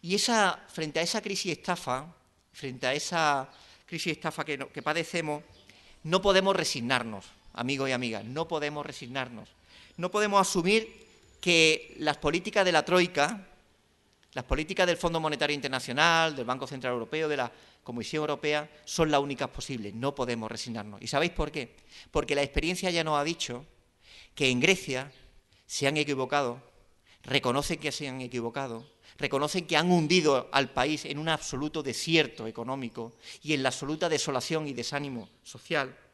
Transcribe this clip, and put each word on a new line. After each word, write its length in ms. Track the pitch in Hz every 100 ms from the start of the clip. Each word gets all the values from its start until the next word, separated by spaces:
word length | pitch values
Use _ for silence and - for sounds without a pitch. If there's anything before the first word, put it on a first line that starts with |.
Y 140 | 165 196
esa, 500 | - 233 196 - -
frente 320 | - 156 160
a 40 |
esa 180 | 175 220
crisis 300 | 208 190 190
estafa, 600 | 156 - 175 - 127 160 - _ _ _
frente 340 | - 139 127 127
a 80 |
esa 560 | 143 - 175 151 143 131 - - - _
crisis 260 | 165 175
estafa 320 | 147 165 156 156
que 140 | 139
no, 120 | 135
que 120 | -
padecemos, 600 | 139 160 160 175 156 147 - - - - - -
no 180 | 151 185
podemos 340 | 202 190 190 190
resignarnos, 680 | 156 143 120 127 117 101 - - -
amigos 360 | - 123 139 135
y 40 |
amigas, 300 | 127 123 107 110
no 220 | 139 165
podemos 380 | 160 147 147 147
resignarnos. 640 | 139 123 135 127 117 104 _ _ - - -
No 140 | 175
podemos 360 | 208 208 202 185
asumir 600 | 190 170 220 220 - - - _ _
que 540 | - 170 160 156 - -
las 200 | 151 143
políticas 480 | 147 165 202 208 185
de 60 |
la 140 | 160 147
troika, 640 | 180 180 180 147 214 - - _ _ _ _ _ _ _
las 120 | 131 123
políticas 420 | 135 165 190 180
del 100 | 170
Fondo 220 | 170 165
Monetario 360 | 156 147 147 147
Internacional, 800 | 135 131 123 127 165 165 160 139
del 100 | 117
Banco 220 | 131 135
Central 260 | 135 127
Europeo, 360 | 123 113 156 156
de 80 | 143
la 140 | 120 - - _
Comisión 380 | - 120 - 156
Europea, 480 | 151 143 147 151 151 - -
son 260 | - 156
las 80 | 143
únicas 300 | 143 135 127
posibles. 440 | - - 127 101
No 220 | 110 135 139
podemos 340 | 123 113 110
resignarnos. 520 | 113 - 113 107 101
¿Y 60 | -
sabéis 240 | 139 170
por 200 | 175 151
qué? 240 | 147 120 - - - -
Porque 220 | 151 147
la 80 | 143
experiencia 480 | 139 - 156 180 185
ya 140 | 170
nos 160 | 156 147
ha 40 |
dicho 420 | 147 165 - 123 147 _ _ _ - - -
que 160 | - 135
en 100 | 123
Grecia 520 | 156 185 - 131 143 - - - _ _ _
se 200 | - 139
han 100 | 151
equivocado, 640 | 147 135 131 143 131 120 - _ _ _ _ _
reconocen 560 | - 135 127 131 - 156
que 120 | 147
se 160 | - 143
han 140 | 131
equivocado, 680 | 123 120 117 139 135 113 113 _ - -
reconocen 480 | 139 135 151 190 175
que 100 | 156
han 140 | 175
hundido 580 | 175 151 180 151 135 -
al 200 | 135 139
país 340 | - 135 151 147
en 140 | 147
un 100 | 160
absoluto 540 | 156 - 131 147 160
desierto 640 | 139 - - 160 135 - 110
económico 680 | 110 117 135 120 123 117 - - -
y 100 | 147
en 80 | 151
la 80 | 131
absoluta 400 | - 139 156 175
desolación 580 | 151 - 131 - 160 151
y 60 |
desánimo 560 | 123 120 143 143 123 95 _
social 520 | - 127 - 156 131 135 _